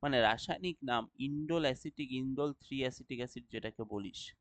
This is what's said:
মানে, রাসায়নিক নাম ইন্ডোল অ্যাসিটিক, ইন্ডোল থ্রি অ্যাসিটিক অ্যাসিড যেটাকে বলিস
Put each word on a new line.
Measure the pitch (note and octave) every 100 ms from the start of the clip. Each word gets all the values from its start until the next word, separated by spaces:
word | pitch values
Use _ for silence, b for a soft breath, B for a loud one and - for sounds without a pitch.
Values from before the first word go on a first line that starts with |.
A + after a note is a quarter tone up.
মানে, | C#3+ C3
রাসায়নিক | A2 A2+ - E3 F3+ E3
নাম | C3+ A#2+ A2+ _
ইন্ডোল | C3 D3 D3+ E3 D3+
অ্যাসিটিক, | B2+ D#3 - C#3
ইন্ডোল | C3 C3 C3+ D3
থ্রি | C#3+ - C3+
অ্যাসিটিক | B2+ B2+ - B2+
অ্যাসিড | B2 - A#2+
যেটাকে | A2+ A2 -
বলিস | A2 G#2 G2 - - -